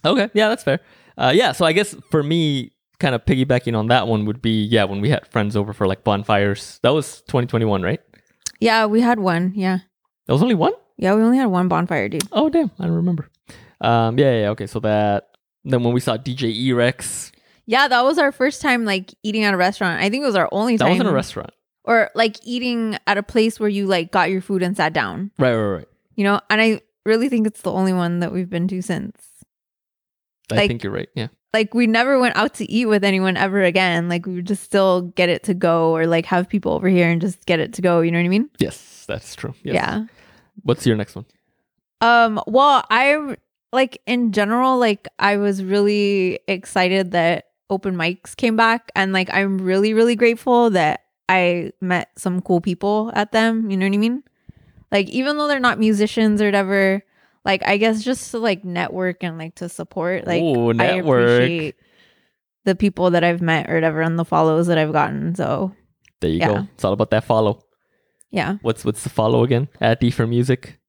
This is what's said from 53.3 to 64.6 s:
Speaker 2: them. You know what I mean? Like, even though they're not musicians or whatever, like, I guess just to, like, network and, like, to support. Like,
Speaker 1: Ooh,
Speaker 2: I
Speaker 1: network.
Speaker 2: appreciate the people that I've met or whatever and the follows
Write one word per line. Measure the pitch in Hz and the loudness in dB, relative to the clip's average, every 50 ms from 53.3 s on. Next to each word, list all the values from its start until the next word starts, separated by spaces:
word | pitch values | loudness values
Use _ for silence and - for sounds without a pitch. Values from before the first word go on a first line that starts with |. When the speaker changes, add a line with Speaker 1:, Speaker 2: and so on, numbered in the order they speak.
Speaker 2:
them. | - 220 220 226 226 226 226 208 | 0 0 2 2 0 -2 -2 -2
You | 196 190 | -2 0
know | 185 | 0
what | 196 202 | 0 0
I | 202 | 2
mean? | 214 233 247 269 - _ _ _ _ - _ _ _ _ _ - _ _ | 0 0 -2 -4 -8 _ _ _ _ -20 _ _ _ _ _ -20 _ _
Like, | - 202 196 - | 0 0 0 0
even | - 254 262 285 294 294 | -2 -4 -2 -2 -2 -2
though | 294 294 | -2 -2
they're | 285 269 | -2 0
not | 247 247 220 214 | 0 0 0 2
musicians | 220 220 214 202 214 214 - 233 220 214 208 202 | 2 2 2 2 0 -2 0 0 2 2 2 2
or | 214 | 2
whatever, | 208 196 202 196 190 202 196 196 190 190 202 _ _ _ _ _ _ _ _ _ | 2 2 0 0 0 0 2 2 2 0 -2 _ _ _ _ _ _ _ _ _
like, | 196 196 190 - | -2 -2 0 0
I | - 202 202 | -2 0 2
guess | 214 226 220 214 214 | 2 0 0 0 -2
just | 254 262 - - - | -4 -4 -6 -6 -10
to, | - 233 | -8 -4
like, | 226 226 196 185 - | -2 -2 -2 -2 -6
network | 180 175 175 175 - - 180 185 185 175 _ - | -8 -6 -6 -6 -6 -4 -4 -4 -4 -4 _ -8
and, | 175 160 165 | -10 -8 -10
like, | 160 165 - | -14 -14 -12
to | - 175 175 | -12 -14 -12
support. | - - 175 _ - 190 160 175 185 185 - | -10 -12 -14 _ -8 -6 -4 -4 -4 -4 -4
Like, | - 170 170 | -2 -2 0
Speaker 1:
Ooh, | 170 165 139 120 117 117 | 0 0 0 2 2 2
Speaker 2:
I | 117 | 2
Speaker 1:
network. | 117 123 - 185 185 175 156 131 123 120 120 120 123 | 2 2 2 2 0 2 4 4 4 6 6 6 4
Speaker 2:
appreciate | 123 127 170 165 156 147 - _ _ _ _ _ _ _ _ _ _ _ _ _ _ _ _ _ _ | 4 2 0 -2 -6 -8 -10 _ _ _ _ _ _ _ _ _ _ _ _ _ _ _ _ _ _
the | 202 190 | -2 0
people | 185 226 202 - - 180 180 | 2 0 -2 0 2 0 2
that | 175 170 165 | 2 4 2
I've | 175 170 170 | 2 0 0
met | 175 165 160 151 - - | 0 0 0 0 -2 -2
or | 160 | -2
whatever | 165 160 165 151 156 | 0 0 0 0 0
and | 165 165 165 165 | -2 -2 -2 -2
the | 165 | -2
follows | - 156 156 160 160 156 160 | 0 2 2 2 4 2 2